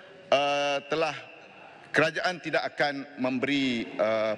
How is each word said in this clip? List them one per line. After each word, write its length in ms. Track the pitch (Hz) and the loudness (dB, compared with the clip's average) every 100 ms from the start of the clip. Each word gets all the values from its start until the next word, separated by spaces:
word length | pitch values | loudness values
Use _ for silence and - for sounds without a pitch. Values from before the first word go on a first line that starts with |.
| - - - | -20 -14 2
uh, 560 | 135 143 143 143 139 - | 2 4 0 0 -2 -2
telah, 240 | 156 160 139 - - - - - - - | -2 -2 -4 -12 -20 -20 -20 -20 -20 -2
kerajaan 480 | - 160 156 180 175 | 2 2 2 -2 -2
tidak 320 | 160 156 135 | -2 -2 0
akan 320 | - 147 139 131 - | 0 0 -2 -8 -4
memberi, 640 | 127 131 131 143 131 120 - | -2 0 2 2 2 0 -2
uh, 400 | - 107 110 110 | 0 2 2 2